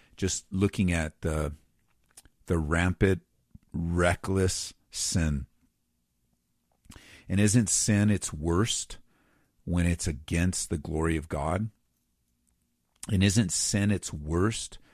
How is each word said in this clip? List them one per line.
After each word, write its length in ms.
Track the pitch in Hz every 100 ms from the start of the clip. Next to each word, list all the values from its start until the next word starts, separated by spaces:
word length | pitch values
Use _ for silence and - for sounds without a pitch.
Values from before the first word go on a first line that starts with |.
| _ -
just 280 | 95 - -
looking 400 | 95 101 - 90
at 300 | 85 80 -
the, 320 | 82 78 76 73 _ _ _ _ _ - - _ -
the 120 | 87
rampant, 640 | 76 85 90 90 98 95 - _ _ - _
reckless 1000 | - 85 87 87 85 - 95 92 - - - _
sin. 560 | - - 92 78 71 65 _ _ _ _ _ _ _ _ _ _ _ _ _ - - - - -
And 100 | 98
isn't 300 | 107 117 104
sin 420 | - - 104 104
its 220 | 101 -
worst 680 | 76 80 85 113 - - - - _ _ _ _ _
when 200 | - 87
it's 220 | 87 85 90
against 640 | 71 - 85 90 - -
the 80 | 82
glory 380 | 78 78 82 80
of 120 | 76
God? 400 | 76 76 92 110 - _ _ _ _ _ _ _ _ _ _ _ _ -
And 100 | 98
isn't 300 | 98 98 92
sin 380 | - - 104 101
its 220 | 98 -
worst 680 | 78 73 82 104 113 - - -